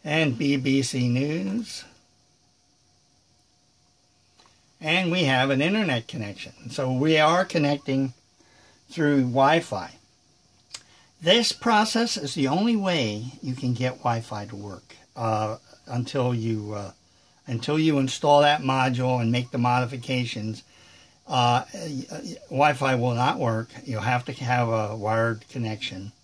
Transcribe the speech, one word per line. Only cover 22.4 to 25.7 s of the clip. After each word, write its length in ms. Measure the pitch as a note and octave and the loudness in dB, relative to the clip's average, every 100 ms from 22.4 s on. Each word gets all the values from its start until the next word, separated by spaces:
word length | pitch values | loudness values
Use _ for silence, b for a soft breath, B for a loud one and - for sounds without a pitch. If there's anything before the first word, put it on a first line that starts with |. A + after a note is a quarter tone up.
| - | -6
Wi-Fi 420 | C3+ D3 C3 C3+ | 2 4 4 0
will 220 | B2+ B2 A#2 | 2 0 2
not 240 | B2+ G3+ | 0 0
work. 300 | B2 A2 A2 - - | -2 -2 -6 -14 -8
You'll 160 | G#2+ | -4
have 240 | A2+ B2 B2 | -2 -2 -4
to 80 | |
have 360 | B2+ B2 B2 A#2 | -8 0 0 2
a 260 | A2+ G#2+ A2 | 0 -2 -4
wired 540 | G#2 A2+ A2+ A2 - | -2 0 0 -2 -8
connection. 600 | C3 A2 | -6 -6